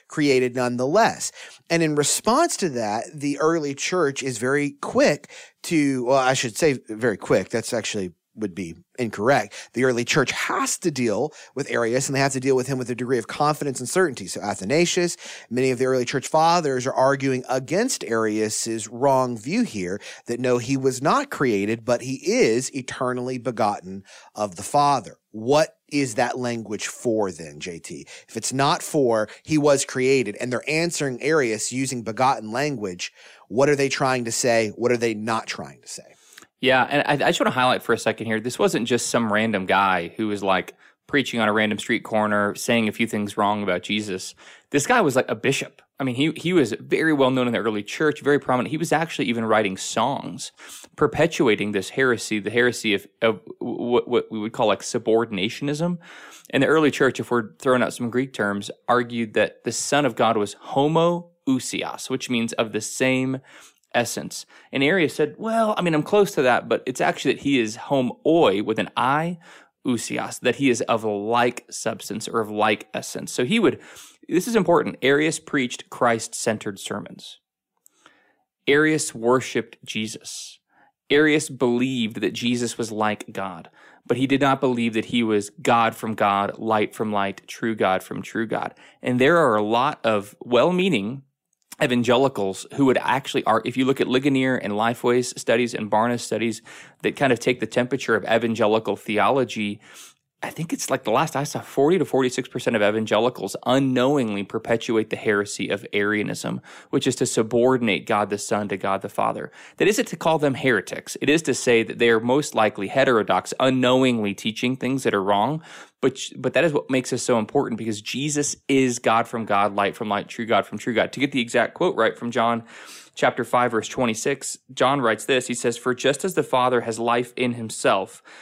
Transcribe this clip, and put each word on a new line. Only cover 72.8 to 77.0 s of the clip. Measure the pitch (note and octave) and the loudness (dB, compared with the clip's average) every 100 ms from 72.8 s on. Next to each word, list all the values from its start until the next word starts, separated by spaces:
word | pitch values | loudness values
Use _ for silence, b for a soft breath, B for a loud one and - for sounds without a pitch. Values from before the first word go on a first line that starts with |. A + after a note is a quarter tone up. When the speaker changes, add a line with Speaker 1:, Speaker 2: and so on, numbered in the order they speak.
| - | -4
Speaker 2:
essence." | A#2+ - - - | -10 -8 -10 -6
So | - B2+ | -2 0
he | A3 | 2
would, | F3 - B B B B - | 2 2 B B B B -2
this | - G#3+ | -2 2
is | |
important, | A3+ F3 B3 G2+ - | 2 4 2 2 0
Arius | B2+ C#3+ D#3 D3+ | 2 2 2 -2
preached | - D3 B2 - - | -4 -2 -2 -6 -12
Christ-centered | - B2 A#2 - - - G#2+ A2 G2 | 0 0 0 -2 -6 -2 -2 -4 -10
sermons. | - G2+ | -8 -8